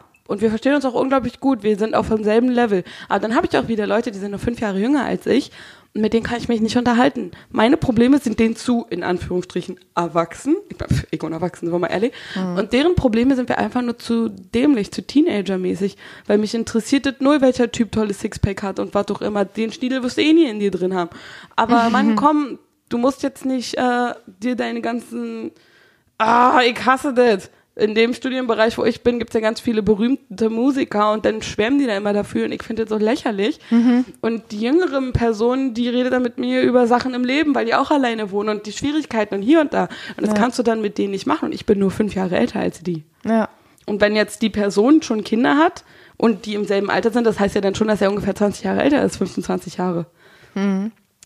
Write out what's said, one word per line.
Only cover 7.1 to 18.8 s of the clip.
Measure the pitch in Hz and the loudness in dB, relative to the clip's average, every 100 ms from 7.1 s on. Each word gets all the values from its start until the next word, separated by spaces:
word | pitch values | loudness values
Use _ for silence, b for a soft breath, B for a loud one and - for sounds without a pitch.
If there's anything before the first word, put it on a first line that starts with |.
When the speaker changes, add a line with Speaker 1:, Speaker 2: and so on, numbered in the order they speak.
| 254 185 B B | 0 -8 B B
Speaker 1:
Meine | - 226 320 | 2 4 4
Probleme | - 220 240 277 | 2 4 6 4
sind | 233 214 | 2 2
denen | 226 220 | 2 0
zu, | - 233 - | -2 -2 -2
in | 180 | -4
Anführungsstrichen, | 175 175 - 180 180 185 170 180 _ | -2 -2 -2 -4 -4 -8 -8 -12 _
erwachsen. | - 170 165 165 - 269 370 - | -4 -2 0 -2 -4 -2 -2 -2
Ich | - | -8
bin, | - | -2
pf, | - - | -2 -2
Egon | 160 160 | -6 -6
erwachsen, | 160 175 - 170 | -4 -6 -6 -4
sind | |
wir | 175 | -2
mal | 175 | -2
ehrlich. | 185 233 B B | 0 -2 B B
Speaker 2:
Mhm. | 190 185 175 | -6 -4 -2
Speaker 1:
Und | 208 | 0
deren | 247 320 | 2 2
Probleme | 349 262 220 247 262 | 2 2 2 2 2
sind | 247 | 0
wir | - | -2
einfach | 208 247 | -2 -2
nur | 240 233 | -4 -6
zu | - 233 226 | -2 -2 -2
dämlich, | 190 185 226 285 254 196 | -6 -4 2 4 2 0
zu | - | -8
Teenager-mäßig. | - 277 339 208 185 190 185 180 196 B B B - | -2 2 2 2 -2 -2 -2 -2 -4 B B B 0
Weil | 208 | 0
mich | 214 | 0
interessiert | 233 220 226 - 277 277 | -2 -2 -2 0 0 0
das | 233 | 0
null, | 269 302 | 2 4
welcher | 262 254 233 | 4 2 0
Typ | - 214 | -2 -2
tolles | 220 208 196 | -2 -2 -4
Sixpack | 214 - - 190 | -8 -4 -4 -2
hat | 196 190 | -6 -6